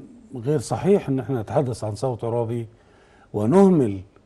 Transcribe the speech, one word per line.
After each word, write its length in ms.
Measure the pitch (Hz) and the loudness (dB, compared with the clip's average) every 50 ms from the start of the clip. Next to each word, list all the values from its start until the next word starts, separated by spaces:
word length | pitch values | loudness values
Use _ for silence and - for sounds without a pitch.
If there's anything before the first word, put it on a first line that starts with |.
| - - - - - - - | -12 -18 -20 -20 -20 -16 -14
غير 240 | 127 110 139 156 147 | -8 -4 -2 -2 -2
صحيح 500 | 107 - - 104 117 175 202 190 - - | -2 -4 -6 -2 2 2 2 2 2 0
أن 100 | 135 131 | -2 -2
احنا 220 | 113 104 135 120 | -2 -4 -4 -4
نتحدث 420 | 101 - - 147 147 123 113 - - | -4 -2 0 0 0 0 -4 -6 -6
عن 120 | 107 104 | -6 -6
ثورة 240 | - - 131 123 107 - | -4 -4 -4 -4 -4 -4
عرابي 440 | 117 117 120 117 110 120 117 113 110 - _ _ _ _ _ _ _ _ _ _ _ - | -4 -2 -2 -2 -2 -4 -6 -8 -10 -14 _ _ _ _ _ _ _ _ _ _ _ -4
ونهمل 680 | 104 104 110 156 190 202 190 185 156 131 107 98 95 90 - _ _ _ | -2 0 4 6 6 8 8 6 4 2 0 -2 -6 -10 -14 _ _ _